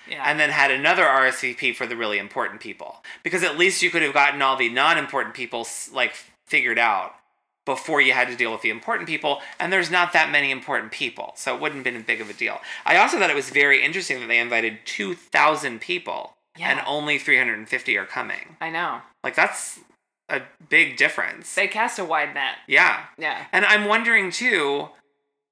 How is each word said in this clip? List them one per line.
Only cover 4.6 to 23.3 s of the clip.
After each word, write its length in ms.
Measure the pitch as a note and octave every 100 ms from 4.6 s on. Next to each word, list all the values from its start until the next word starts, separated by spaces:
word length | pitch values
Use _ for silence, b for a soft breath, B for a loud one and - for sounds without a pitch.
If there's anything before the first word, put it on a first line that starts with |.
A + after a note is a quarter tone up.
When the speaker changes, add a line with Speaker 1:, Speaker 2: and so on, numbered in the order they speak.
| A#2+
Speaker 2:
non-important 640 | A#2+ D3 E3 C#3 C3+ A2
people 280 | B2 A#2+ A#2+
s-, 280 | A2+ - -
like, 200 | C3 A#2 - - _ _
figured 300 | D3+ B2 A2+
out 380 | A#2 G2 F2+ - _ _ _ _ -
before 360 | C3 - D3
you 100 | C3
had 160 | B2+ B2+
to 80 | B2
deal 160 | A#2
with 80 | A2
the 80 | A2
important 380 | A2 - A3 E3
people, 340 | D3+ D3+ C#3+ B B
and 140 | E3
there's 180 | F#3+ E3+
not 220 | F3+ F3
that 180 | E3+ C#3+
many 220 | D3 C#3
important 400 | C3 A#2 B2+ A2
people, 400 | - C3 A#2 A2 -
so 180 | - B2+
it 60 |
wouldn't 240 | D3+ C#3+ B2+
have 80 |
been 100 | A#2+
big 160 | A2 A2+
of 100 | G#2+
a 40 |
deal. 260 | G2+ A2 G#2 B B -
I 120 | E3
also 200 | A#3 E4
thought 120 | F3+
it 80 | C#3+
was 140 | C3
very 300 | C#3+ C#3+ C3+
interesting 380 | C3+ F3+ E3+ C3
that 80 | A2+
they 120 | A#2
invited 400 | A#2+ A#2 A2+ G#2+ -
two 300 | - G2+ F3
thousand 640 | - D3+ D3+ D3+ C#3+ A#2
people, 540 | - F3+ - F#2 - - _ -
Speaker 1:
Yeah. 140 | E3+
Speaker 2:
and 100 | C3+ -
only 320 | D3 D3+ C#3+
three 200 | - C3
hundred 220 | B2 G#2+
and 100 | A2
fifty 260 | B2+ - G#2
are 80 | G2
coming. 520 | C3+ A2 F#2+ - -
Speaker 1:
I 100 | E3
know. 300 | D#3+ E3+ B2 - _
Speaker 2:
Like, 120 | - -
that's 440 | A#3+ - - - - _ _ _ -
a 100 | D3 B2+ _ D#3
big 280 | D#3 D3+ A#2+
difference. 560 | D3+ - - - - -
Speaker 1:
They 120 | G3+
cast 320 | G#3+ A#3+ A3
a 60 | F3
wide 280 | D#3+ D3
net. 220 | C#3 C3 - -
Speaker 2:
Yeah. 380 | C#3 F3+ G2+ - -
Speaker 1:
Yeah. 280 | D#3